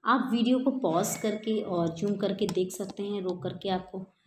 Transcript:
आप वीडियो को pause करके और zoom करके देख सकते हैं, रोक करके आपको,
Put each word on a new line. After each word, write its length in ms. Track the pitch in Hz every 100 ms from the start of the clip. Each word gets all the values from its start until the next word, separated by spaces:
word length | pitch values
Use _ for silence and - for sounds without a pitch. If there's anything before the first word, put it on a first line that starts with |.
| -
आप 240 | 247 -
वीडियो 280 | 233 233 254
को 120 | 269
pause 460 | 262 180 165 214 -
करके 440 | 220 214 226 220
और 340 | - 175 165 160
zoom 200 | 202 196
करके 300 | 190 196 208
देख 260 | - 185
सकते 320 | - 190 -
हैं, 180 | 202 208
रोक 220 | 185 180
करके 260 | 180 180 196
आपको, 300 | 185 185 190 190 _